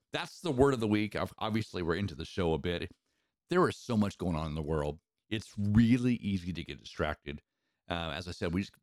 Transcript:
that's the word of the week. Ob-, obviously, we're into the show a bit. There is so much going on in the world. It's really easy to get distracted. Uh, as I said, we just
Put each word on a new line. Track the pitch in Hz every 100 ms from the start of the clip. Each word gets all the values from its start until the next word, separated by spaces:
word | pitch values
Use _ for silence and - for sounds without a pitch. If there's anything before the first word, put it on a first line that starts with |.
| _
that's | 151 170 -
the | 175
word | 127 139
of | 127
the | 110
week. | 107 107 76
Ob-, | 95 -
obviously, | 110 110 - 92
we're | 82 85
into | 87 69
the | 80
show | - 85
a | 78
bit. | 87 87 85 - _ _ _ _ -
There | 180 139
is | -
so | - 110
much | 101 -
going | 90 80
on | 80
in | 76
the |
world. | 73 78 73 78 _ _ -
It's | 110 - -
really | 101 107 117 123 123 120
easy | 101 98 87
to | 82
get | - 65
distracted. | 55 - 78 73 71 73 _ _ _ _ -
Uh, | 85 82 73
as | 90
I |
said, | - 90
we | 90
just | 98 -